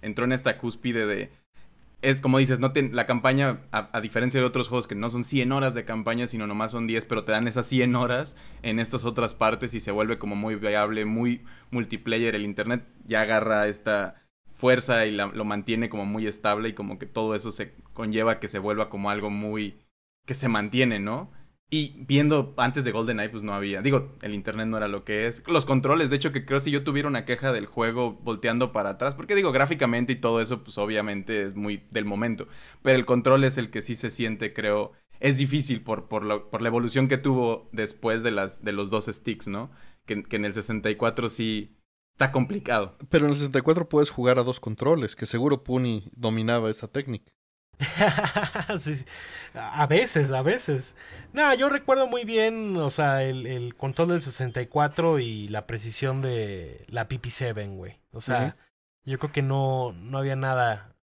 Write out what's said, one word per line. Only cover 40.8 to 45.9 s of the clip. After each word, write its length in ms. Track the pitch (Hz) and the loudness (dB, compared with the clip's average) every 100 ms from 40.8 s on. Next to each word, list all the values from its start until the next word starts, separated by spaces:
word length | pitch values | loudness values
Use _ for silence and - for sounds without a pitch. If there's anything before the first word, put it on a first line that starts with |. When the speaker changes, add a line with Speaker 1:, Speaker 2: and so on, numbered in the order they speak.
| 107 | -2
Speaker 1:
y 40 | 104 | 0
cuatro 360 | 117 113 120 | 0 0 -4
sí 440 | 113 113 110 104 _ _ _ _ | -2 -2 -2 -6 _ _ _ _
está 180 | _ 135 | _ 2
complicado. 640 | 135 127 202 - 117 95 - 143 | 2 0 -2 0 0 0 -8 2
Speaker 2:
Pero 160 | 160 147 | 4 4
en 60 | |
el 60 | 143 | 2
sesenta 200 | 143 131 | 2 2
y 60 | |
cuatro 260 | 131 165 165 | 4 2 4
puedes 220 | 151 147 | 4 4
jugar 260 | - 123 127 | 4 4 4
a 60 | |
dos 160 | 123 127 | 4 -2
controles, 560 | - 110 131 160 113 - | -6 -2 2 2 2 -4
que 100 | 113 | -4
seguro 380 | 117 139 139 | 0 2 2
Puni 480 | - 127 123 | 0 0 0